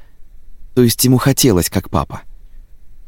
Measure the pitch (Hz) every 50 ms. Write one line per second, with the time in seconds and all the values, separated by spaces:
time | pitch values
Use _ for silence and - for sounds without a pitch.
0 | - - - - - - - - - - - - - - - 127 123 117 - -
1 | - 127 131 123 - 139 123 - - 131 98 87 82 - - 95 - - - 82
2 | 71 - - - - - - - - - - - - - - - - - - -
3 | -